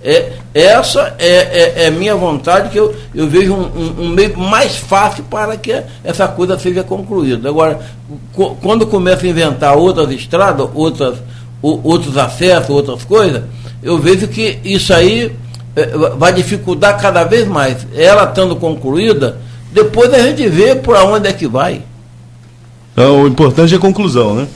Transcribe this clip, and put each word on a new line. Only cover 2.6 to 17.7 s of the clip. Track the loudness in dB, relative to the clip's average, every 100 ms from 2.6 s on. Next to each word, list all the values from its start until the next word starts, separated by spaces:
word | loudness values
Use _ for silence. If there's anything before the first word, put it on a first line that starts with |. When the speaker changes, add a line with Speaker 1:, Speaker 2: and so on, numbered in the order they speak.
| 0
Speaker 1:
que | 0
eu, | 0 -2 -12
eu | -4 0
vejo | 2 2
um, | -2
um, | -4 -6 -8 -6
um | -2
meio | 0 0 -2
mais | -2 0 0 -4
fácil | -2 0 0 -2
para | -10 -6 -6 -6
que | -6 -6 -8 -12
essa | -10 -2 -2
coisa | -2 -4 -2
seja | -2 -4
concluída. | -4 -8 -4 -2 -2 -2 -2
Agora, | 0 0 -2 -10 -18 -18 -18 -12
co-, | -4 -4 -2
quando | -2 0 0
começa | 0 0 0
a | 0
inventar | 0 -2 0 2
outras | 4 2 2 -2
estradas, | -4 -4 0 0 0 -4
outras, | -2 -4 -2 -4 -6 -14 -18 -20 -6
o, | -4 -4
outros | -2 -2 -2 -2
acessos, | -4 0 2 2 2
outras | -2 -2 -8
coisas, | 0 2 2 -2 -8 -14 -16 -12
eu | -4 0
vejo | 2 0 0
que | -4 -4 -4
isso | -4 -2 2
aí, | 4 4 2 -4 -8 -16 -16 -6
é, | -4 -2 0 -2 2
vai | 2
dificultar | 2 -2 -4 -4 0 2 2
cada | 0 2
vez | 2 2 2
mais. | 0 -2